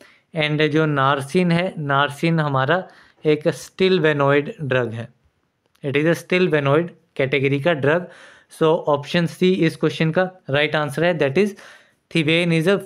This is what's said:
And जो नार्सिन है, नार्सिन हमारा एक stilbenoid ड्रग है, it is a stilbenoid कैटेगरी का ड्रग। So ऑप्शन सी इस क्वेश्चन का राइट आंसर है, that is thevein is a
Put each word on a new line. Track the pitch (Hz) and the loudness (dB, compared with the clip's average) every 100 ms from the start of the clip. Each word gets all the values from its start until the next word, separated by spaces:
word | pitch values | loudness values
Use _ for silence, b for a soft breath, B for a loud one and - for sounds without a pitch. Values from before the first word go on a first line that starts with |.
| b b b | b b b
And | 165 151 151 151 | -4 -2 0 2
जो | 151 | 2
नार्सिन | 156 143 135 143 135 185 175 | 0 2 0 0 -2 0 2
है, | 170 185 - | 0 -2 -4
नार्सिन | 143 139 143 139 170 165 | 0 0 0 -2 0 0
हमारा | 147 135 135 180 185 B B B | 0 0 0 0 -2 B B B
एक | 156 151 165 | 0 0 0
stilbenoid | 147 - - 190 185 156 143 139 143 143 - | -4 -8 -2 2 2 2 2 2 2 0 -8
ड्रग | 139 127 117 | -4 -2 -2
है, | 113 - _ _ _ _ _ _ _ | -6 -12 _ _ _ _ _ _ _
it | 147 139 | -4 0
is | |
a | 160 165 | 0 -2
stilbenoid | - 180 180 151 139 151 175 - _ | -2 0 2 0 2 0 0 -10 _
कैटेगरी | - 135 139 135 139 | -4 -2 0 0 0
का | 165 | -2
ड्रग। | 156 135 175 180 B B B B - | 0 0 0 -4 B B B B -2
So | 160 175 156 | 0 2 0
ऑप्शन | 143 139 175 | -2 -2 -2
सी | 165 - 180 190 | -2 0 0 2
इस | 165 | 0
क्वेश्चन | 160 156 - 160 | 0 -4 0 0
का | 165 185 185 - | 0 -2 -6 -4
राइट | 139 147 | -2 0
आंसर | 151 147 147 | -2 -2 0
है, | 170 143 | 0 0
that | 139 143 | 0 2
is | 208 B B B B B _ | 0 B B B B B _
thevein | 165 151 165 175 165 | -2 0 0 2 0
is | 160 | 2
a | 196 | -2